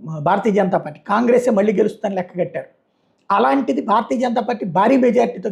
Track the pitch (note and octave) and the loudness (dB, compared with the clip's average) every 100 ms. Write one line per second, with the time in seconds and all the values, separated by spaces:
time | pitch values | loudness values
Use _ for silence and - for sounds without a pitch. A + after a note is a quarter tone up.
0 | D#3 D#3+ D3 G3 A3 G3 F#3+ G#3 D#3 - | -14 -4 0 0 2 2 2 0 -4 -14
1 | - G#3 A#3+ B3 B3 A3+ G#3 G3 G#3 - | -2 0 2 2 2 2 2 2 0 -2
2 | G#3 G3 F3+ F3+ E3 D3+ - _ _ _ | -6 -4 -6 -6 -6 -6 -12 _ _ _
3 | _ _ - G3+ B3+ C#4 A#3+ C4+ G#3+ G#3+ | _ _ -2 0 2 0 0 -4 0 0
4 | A3+ C4 B3+ A#3 A3 A#3 G3+ E3+ G#3+ C4+ | 0 -2 -2 -2 -4 -6 -4 0 2 4
5 | B3 A#3 A#3 - G3+ | 4 2 0 -2 -6